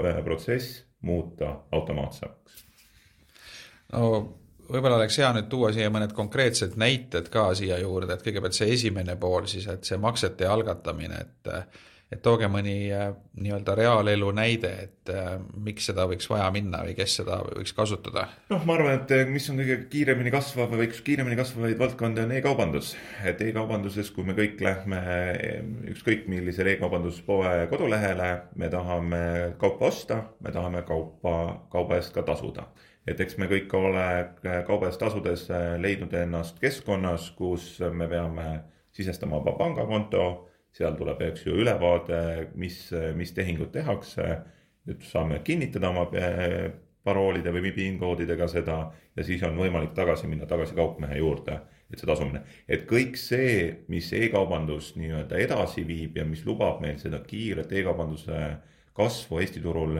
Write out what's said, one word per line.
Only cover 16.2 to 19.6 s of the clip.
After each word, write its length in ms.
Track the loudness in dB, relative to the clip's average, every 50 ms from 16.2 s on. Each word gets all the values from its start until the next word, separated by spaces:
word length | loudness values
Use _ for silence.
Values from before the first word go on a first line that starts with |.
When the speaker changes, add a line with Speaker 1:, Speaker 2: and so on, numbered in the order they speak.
| -2 0
Speaker 2:
vaja 220 | 0 2 2 2
minna 300 | 2 0 0 -2 -2 -4 -4
või 120 | -4 -2 -2
kes 160 | 0 0 0 0
seda 160 | 0 -2 -2 -2 -2
võiks 260 | -4 -6 -6 -6 -4 0
kasutada? 500 | 0 0 0 0 -2 -4 -4 -4 -4 -4 -4 -6 -14 -6 -2
Speaker 1:
Noh, 160 | -2 0 2 4
ma 80 | 4
arvan, 220 | 4 6 4 4 2
et, 140 | 4 4 4
äh, 80 | 6 6 4
mis 160 | 2 -2 -2 -2
on 80 | -2
kõige 180 | 0